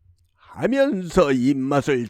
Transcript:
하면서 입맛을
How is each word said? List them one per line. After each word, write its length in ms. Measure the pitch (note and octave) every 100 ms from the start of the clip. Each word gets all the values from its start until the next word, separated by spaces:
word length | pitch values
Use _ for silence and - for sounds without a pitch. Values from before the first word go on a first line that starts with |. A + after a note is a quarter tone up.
| _ _ _ _
하면서 960 | - - E3 C4+ C#4 G3+ F3 E3+ D#3
입맛을 760 | C3+ B2 C#3 C3 C#3+ C3+ C3+ A#2